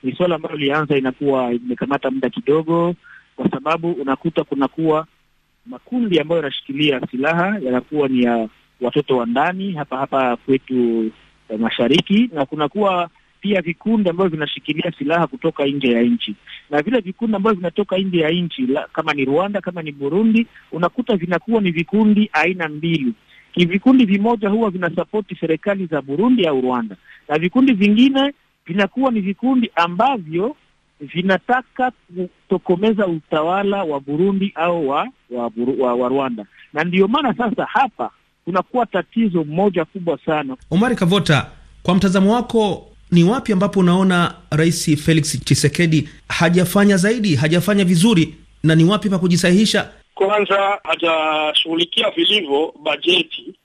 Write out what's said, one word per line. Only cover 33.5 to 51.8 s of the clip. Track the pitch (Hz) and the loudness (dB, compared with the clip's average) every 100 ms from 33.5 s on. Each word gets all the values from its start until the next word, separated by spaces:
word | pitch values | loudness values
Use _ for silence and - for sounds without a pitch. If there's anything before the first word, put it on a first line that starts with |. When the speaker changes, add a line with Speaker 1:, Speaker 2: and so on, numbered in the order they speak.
| 190 202 202 | 0 -2 -2
Speaker 1:
wa | 175 143 | -4 -6
Burundi | 139 151 190 196 196 151 | -6 0 0 0 -4 -2
au | 170 170 139 | -2 0 -2
wa, | 143 214 - _ | -2 -4 -10 _
wa | 120 117 | -6 -6
Buru-, | 110 123 131 | -4 -4 0
wa, | 127 | 0
wa | 120 123 | 0 0
Rwanda, | 135 131 117 101 _ - | 0 -2 -6 -12 _ -12
na | 147 | -6
ndiyo | 165 180 196 | -2 2 2
maana | 269 285 190 | 2 0 -2
sasa | 240 180 139 | -4 -2 -2
hapa | 226 262 _ 240 _ _ _ - | 0 0 _ -10 _ _ _ -4
kunakuwa | 185 170 254 233 | -4 -2 -2 -2
tatizo | 190 - - 226 170 | -2 -4 0 0 0
moja | 151 156 208 175 156 | -2 0 0 0 -6
kubwa | 196 170 143 - | -6 -6 -4 -2
sana. | 156 143 127 - | -4 -4 -10 -2
Speaker 2:
Omar | 170 233 240 | 0 0 0
Kavota, | 175 196 - 143 - - - - | 2 0 2 0 0 -12 -20 -10
kwa | - 185 | 0 2
mtazamo | 190 190 190 | 4 4 4
wako, | 233 240 233 208 165 - - - | 2 0 0 0 -2 -10 -20 0
ni | 175 | 4
wapi | 170 254 262 | 4 2 0
ambapo | 196 196 202 | 0 2 2
unaona | 180 180 190 180 170 - - | 4 4 4 2 0 -2 -4
Rais | 151 165 170 - 147 160 | 2 2 2 0 0 2
Felix | 160 147 131 - | 2 2 -4 0
Tshisekedi | - 147 - 170 156 - - _ | 2 2 2 2 2 -2 -12 _
hajafanya | - 170 175 180 202 202 196 | 0 2 4 4 4 4 4
zaidi, | 190 240 208 139 | 2 2 2 2
hajafanya | 156 170 170 202 185 | 2 2 2 2 4
vizuri, | 180 208 202 156 - - _ | 4 4 4 2 -2 -20 _
na | 156 160 | 2 6
ni | |
wapi | 165 208 214 | 6 4 0
pa | 190 | 0
kujisahihisha? | 180 170 180 180 214 208 - - _ - | 2 2 4 4 4 0 -2 -12 _ -2
Speaker 3:
Kwanza, | 196 208 196 196 196 202 | 0 2 2 2 2 -2
hajashughulikia | - 165 170 160 156 156 151 151 165 165 | -4 -2 0 0 0 0 0 0 -2 -2